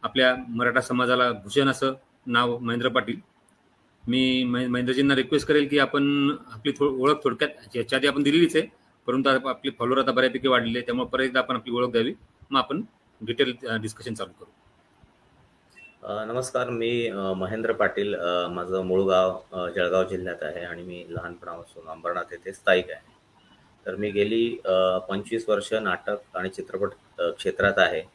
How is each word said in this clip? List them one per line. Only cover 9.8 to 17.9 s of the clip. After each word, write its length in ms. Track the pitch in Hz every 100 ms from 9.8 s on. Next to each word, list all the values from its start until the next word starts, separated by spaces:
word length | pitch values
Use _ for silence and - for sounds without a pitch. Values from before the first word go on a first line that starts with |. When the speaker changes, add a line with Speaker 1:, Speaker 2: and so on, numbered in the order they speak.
| 120 131
Speaker 1:
आता 100 | 131
बऱ्यापैकी 360 | 120 131 127 131
वाढलेले 320 | 123 117 120
आहे, 60 | 120
त्यामुळे 240 | 123 120
परत 140 | 127
एकदा 160 | 131 127
आपण 160 | 123 123
आपली 180 | 117
ओळख 180 | 120 123
द्यावी, 220 | 120 113 - _ _ -
मग 100 | 135
आपण 220 | 123 147 226 _ _ _
डिटेल, 340 | 110 120 127 123 127
अ, 100 | 110
डिस्कशन 360 | 107 - -
चालू 180 | 110 95
करू. 200 | _ - _ _ _ _ _ _ _ _ _ _ _ _ - - _
Speaker 2:
अ, 220 | - 101 110
नमस्कार, 440 | 120 127 123 123
मी, 380 | 117 117 120 117
अ, 260 | 98 95
महेंद्र 400 | 95 92 110 113
पाटील. 420 | 113 101